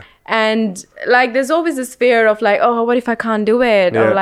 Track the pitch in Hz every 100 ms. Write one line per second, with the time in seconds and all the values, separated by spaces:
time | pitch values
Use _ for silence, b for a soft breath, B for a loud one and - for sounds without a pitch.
0 | - b - 226 220 220 220 180 - -
1 | - 247 254 247 262 320 330 269 254 -
2 | 247 233 220 214 220 202 240 233 233 240
3 | 240 226 226 214 208 240 254 202 180 226
4 | 220 196